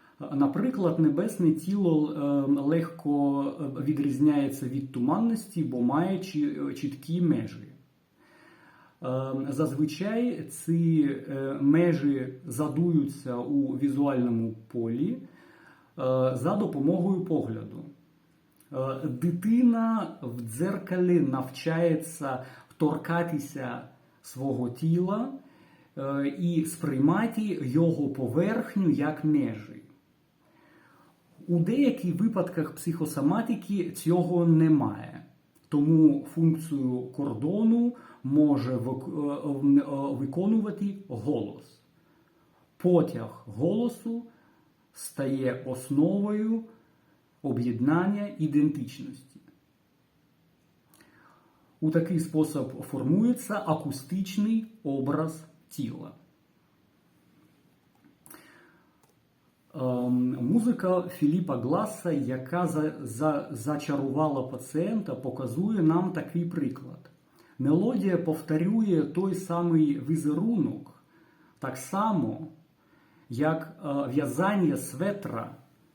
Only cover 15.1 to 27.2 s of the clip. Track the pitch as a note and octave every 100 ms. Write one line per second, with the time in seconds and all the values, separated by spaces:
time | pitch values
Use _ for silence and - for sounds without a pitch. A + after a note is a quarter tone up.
15.1 | B3+ - - - - - - _ - C3
16.1 | C3 C3 B2+ D#3+ G#3 - C#3+ C#3+ F3+ F#3
17.1 | F#3 E3 D3+ A2+ A2 G#2 E2+ - - _
18.1 | _ _ _ _ _ - C3+ C3+ C3+ C3
19.1 | B2 E3+ F3 G3+ A#3 A#3+ A3+ A3+ A3 D#3+
20.1 | - B2+ A#2+ A2+ A#2 F#3 - - F3+ F3+
21.1 | F3 C3+ C3 C3 - E3 E3 E3+ D#3 -
22.1 | - C#3 B2+ - - - - D3+ D3 -
23.1 | E3+ E3+ D3+ C#3 C#3 B2 B2 - _ _
24.1 | _ - B2+ C#3 A#2+ B2 - D#3+ F3 F#3
25.1 | G#3+ B3+ - - - - _ _ - C3+
26.1 | C#3 C#3 - F3 E3 - - C#3+ C3 C#3+
27.1 | F#3+